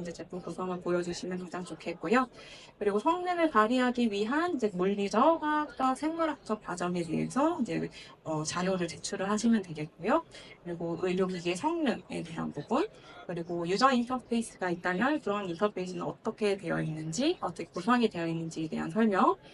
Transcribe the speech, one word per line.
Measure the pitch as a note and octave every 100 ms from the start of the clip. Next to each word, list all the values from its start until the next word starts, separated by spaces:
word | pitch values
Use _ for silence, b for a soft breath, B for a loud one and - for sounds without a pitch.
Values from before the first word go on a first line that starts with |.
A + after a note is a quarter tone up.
이제 | F3
제품 | E3 E3 F3+
구성을 | F3+ E3+ F#3 F3+
보여주시면 | F3 F3 F3 E3+ F3+ F#3
가장 | F3+ F3+
좋겠고요. | F3+ E3 - E3+ G3+ A#3+ B3+ B B B B -
그리고 | G3+ G#3
성능을 | D#4 F4+ F4+ F4 D#4+
발휘하기 | A3 G#3+ B3+ B3+ B3 A#3
위한 | G3+ G#3+ D4 F4+ D4
이제 | G#3
물리적, | F3+ F#3+ G3+ G3+ A3 C#4+ D#4+
화학적, | D4+ D4+ D4 - C4 C4
생물학적 | D4+ E4 D#4+ C#4+ - G#3+
과정에 | - F3+ F3+ F3+
대해서 | E3 D#3 D#3 B3 D#4 E4+
이제, | G#3+ D#3+ E3 B B B
어, | D#3+ D#3
자료를 | D#3 F3 F3+ F#3 E3
제출을 | - - G3 F#3+
하시면 | G#3+ A#3 A3+
되겠고요. | F3+ D#3 D#3 - F3+ D#4+ - B B B
그리고 | F3 E3+ E3+ E3+
의료기기의 | F#3 F#3 F#3 F#3 E3+ F3+
성능에 | D4+ E4+ C#4+ F3+ - F3
대한 | E3 E3 D#3+
부분, | D3 - B3+ G#4+ B B B -
그리고 | F3 E3+ E3+ E3+
유저 | G3+ C4+
인터페이스가 | B3 A#3 B3+ - A#3 A3+ - F#3
있다면 | F3 F3+ F3+ B3+ D4+
그런 | G3+ G3+ G3
인터페이스는 | E3 G#3 G3 F#3 F3+
어떻게 | D3 - - - G#3 G3
되어 | E3 D#3+
있는지, | D#3+ D#3 D#3+ E3 D4+ F#4
어떻게 | E3 -
구성이 | E3+ F#3 F3+ B3 A3
되어 | F3 E3
있는지에 | E3 E3 D#3+ D#3+
대한 | - D#3
설명, | F#3 A3+ F#3+ C4+ G4 B